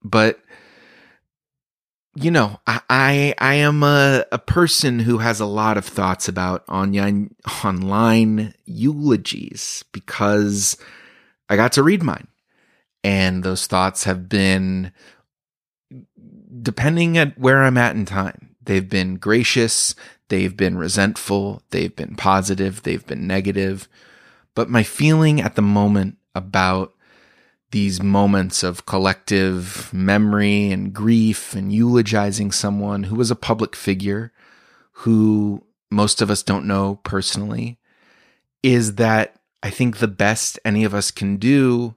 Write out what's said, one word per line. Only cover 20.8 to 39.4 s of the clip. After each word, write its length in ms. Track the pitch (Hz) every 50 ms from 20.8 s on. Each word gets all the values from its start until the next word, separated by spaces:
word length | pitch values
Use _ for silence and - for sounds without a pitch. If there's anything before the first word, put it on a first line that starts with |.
| 85 82 95 101 98 98 104 - - - 101 101 98 101 101 - _ _
they've 240 | - - 87 90 -
been 220 | - 78 - -
positive, 640 | - - 98 95 98 95 98 98 95 98 98 95 101 -
they've 240 | - 87 87 -
been 200 | - - - -
negative. 640 | 92 95 98 95 101 98 98 98 95 98 95 - _ _ _ _ _ _ _ _ _ _ _ _ _ _
But 140 | - 117 -
my 140 | 120 120 107
feeling 580 | - - - 143 151 156 156 160 156 151 151
at 140 | - 107 -
the 80 | - 107
moment 560 | 101 104 104 101 104 104 101 95 95 - _ _ _ _
about 600 | 92 92 95 98 98 92 92 92 95 95 - _ _ _ _ _ _ _ _ _ _ _ _ _ _ _ _
these 320 | - 107 101 98 92 90 95
moments 600 | 98 98 101 101 101 101 98 92 92 - - -
of 220 | 90 90 - -
collective 1040 | - - 95 95 95 95 - _ - 104 98 95 95 92 90 90 92 104 - - - -
memory 760 | 92 92 95 98 104 107 107 104 104 104 101 101 101 101 101
and 220 | 98 95 98 98 95
grief 640 | 98 104 110 117 117 110 110 104 - - - -
and 180 | 104 98 98 101
eulogizing 800 | 107 117 120 123 123 113 104 110 107 101 101 98 107 107 101 98
someone 520 | - - 104 104 101 101 101 101 101 101
who 100 | 95 104
was 160 | 113 123 113
a 60 | 120
public 380 | - - - 127 113 110 - -
figure 580 | - - - 98 95 98 101 101 104 113 117 _ _ _ _ _ _ _ _ _ _ _ _ _
who 720 | - - 117 113 110 107 110 107 107 104 104 101 - _ _ _ _ _ _
most 300 | 104 104 104 104 - -
of 100 | 117 101
us 120 | 104 98 -
don't 240 | - 101 101 71
know 300 | 98 101 98 98 98 101 101 _
personally 760 | - - 98 95 - - - 101 104 110 113 117 117 120 _ _ _ _ _ _ _ _ _ _ _ _ _ _ _ _ _ -
is 340 | 135 123 123 117 107 101
that 400 | 98 117 113 110 110 107 - _ _